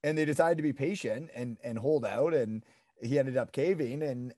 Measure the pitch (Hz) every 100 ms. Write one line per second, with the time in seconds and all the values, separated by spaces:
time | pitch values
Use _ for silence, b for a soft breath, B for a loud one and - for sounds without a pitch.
0 | 147 156 151 147 165 160 151 131 143 202
1 | 117 110 104 120 123 110 120 113 131 151
2 | 110 104 160 156 110 110 b b b _
3 | 117 143 135 127 117 - 160 180 123 139
4 | 151 123 123